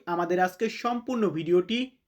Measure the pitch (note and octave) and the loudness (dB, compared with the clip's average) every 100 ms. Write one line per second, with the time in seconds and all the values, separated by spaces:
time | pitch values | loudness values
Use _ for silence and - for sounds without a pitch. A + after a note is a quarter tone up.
0 | - E3+ E3+ F3+ F#3 F3+ A3+ - A#3+ A#3+ | -4 -2 0 2 2 0 -4 -2 -4 -4
1 | A#3+ B3 G3+ D#3 E3 F3 F3+ A#3 C4 _ | -4 0 0 0 2 2 2 -2 -4 _